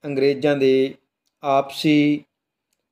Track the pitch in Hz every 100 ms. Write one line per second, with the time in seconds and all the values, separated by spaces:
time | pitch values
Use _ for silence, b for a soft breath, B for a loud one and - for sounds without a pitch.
0 | 151 143 139 135 147 143 135 131 135 -
1 | _ _ _ _ 143 135 139 - 156 147
2 | 147 147 - _ _ _ _ _ _